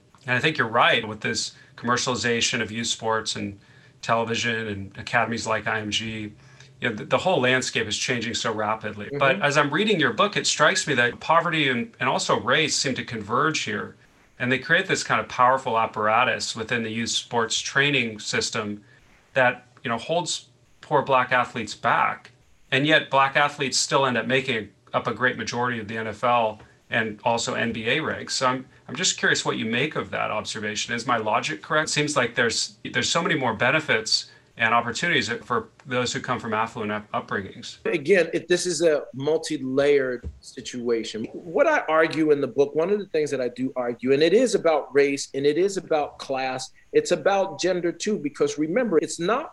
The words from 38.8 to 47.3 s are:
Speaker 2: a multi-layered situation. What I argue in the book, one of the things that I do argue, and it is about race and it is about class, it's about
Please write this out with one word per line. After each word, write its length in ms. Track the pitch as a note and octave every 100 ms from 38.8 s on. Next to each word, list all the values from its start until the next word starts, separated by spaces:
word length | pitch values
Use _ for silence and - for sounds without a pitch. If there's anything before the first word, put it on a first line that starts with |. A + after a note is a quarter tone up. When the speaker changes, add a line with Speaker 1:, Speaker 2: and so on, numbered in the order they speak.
Speaker 2:
a 200 | E3+ D3 -
multi-layered 1160 | B2 C#3+ D#3 D#3 D3+ C3 C3+ C#3+ C#3+ C3 B2 - -
situation. 880 | - - A2+ B2 A#2+ A#2 A2 G#2+ -
What 340 | E3+ F3 F#3 D#4
I 120 | D4 -
argue 420 | D#3+ E3 C#3+ D#3
in 80 | C#3+
the 80 | C3+
book, 260 | B2 C#3
one 160 | D3+ F3
of 100 | G#3
the 60 | F#3+
things 220 | D#3 D3
that 100 | C3+
I 80 | B2
do 240 | B2 C3 -
argue, 380 | B2 A#2+ B2+
and 100 | C#3
it 100 | E3
is 220 | G#3 B3+ F#3
about 380 | D#3+ D3 - C#3+
race 320 | C#3+ C#3 -
and 120 | C3+ C#3+
it 120 | D3+
is 180 | G3 F#3
about 440 | - D3+ C#3+ -
class, 520 | - C3+ C3 C3 - - _
it's 180 | D3+ -
about 480 | E3+ F#3+